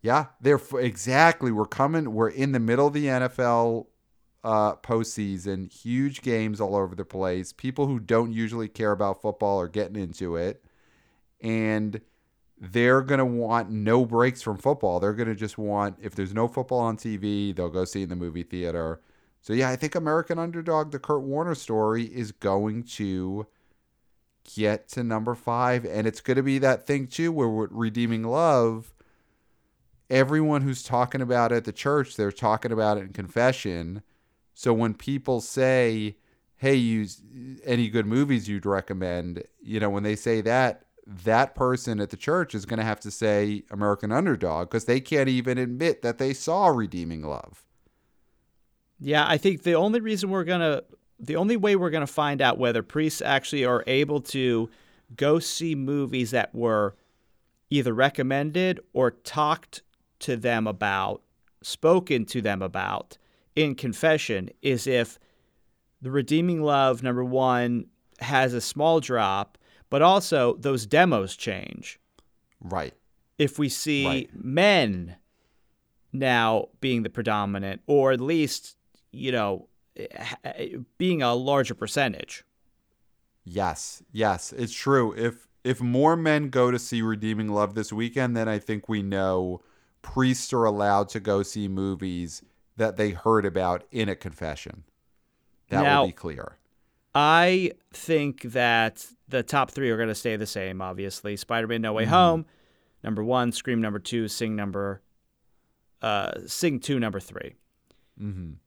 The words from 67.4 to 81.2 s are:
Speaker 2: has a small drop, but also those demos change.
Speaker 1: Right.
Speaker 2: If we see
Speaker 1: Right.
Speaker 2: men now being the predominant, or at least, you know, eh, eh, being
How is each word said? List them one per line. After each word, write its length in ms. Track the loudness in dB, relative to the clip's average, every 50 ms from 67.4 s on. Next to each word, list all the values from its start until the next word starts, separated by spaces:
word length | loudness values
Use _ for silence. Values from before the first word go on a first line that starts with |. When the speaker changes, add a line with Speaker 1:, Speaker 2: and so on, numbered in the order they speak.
| 4 4 2 2 2 0 0 -2 -4 _ _ _ _ _ _ _
Speaker 2:
has 340 | -8 0 2 4 4 4 2
a 80 | -2
small 380 | -4 -4 -4 0 2 4 4 4
drop, 580 | 2 2 0 2 2 2 0 -2 -4 -6 _ -20 _ _ _ _ _ _
but 120 | 2 6 6
also 520 | 8 6 6 4 2 2 4 4 4 2 0
those 280 | 0 -2 -2 -2 -2
demos 500 | 2 4 6 6 6 4 2 0 -2 -6
change. 640 | -8 -6 -6 -6 -6 -8 -12 -14 -16 -16 -16 -18 _ _ _ _ _ _ _ _ _ _ _ _ _
Speaker 1:
Right. 320 | -12 -6 -6 -6 -6 -6 -10 _ _ _ _ _ _ _ _ 0
Speaker 2:
If 180 | 0 0 2 -2
we 100 | -2 -2
see 380 | -2 -4 -2 -2 0 0 2
Speaker 1:
Right. 240 | 0 0 -2 -4 -6 -14
Speaker 2:
men 840 | -12 -8 -2 2 4 6 6 6 6 4 2 0 -4 -6 -10 -12 _ _ _ _ _ _ _ _ _ _ _ _ _ _ _ _ _ _ _ -6
now 540 | -2 0 2 2 4 4 4 2 2 0 -4 _ _
being 220 | -2 -2 0 0 -2
the 60 | -4
predominant, 720 | -6 -4 -2 -2 0 0 0 -2 -2 -4 -4 -6 -8 -8 _ 2
or 240 | 4 4 6 4
at 100 | 2 2
least, 560 | 0 0 2 2 2 0 -2 -8 -10 -16 -20 _ _ _ _ _ _ _
you 200 | -14 -8 -4 -2 0
know, 340 | 0 0 0 -2 -4 -8 _ _ _ _ _ _ -14
eh, 100 | -14 -14 -12 -12 -12 -12 -12 -10 _
eh, 320 | -12 -10 -8 -10 -10 -8 -12 -14 _ _ _
being 240 | 0 0 2 2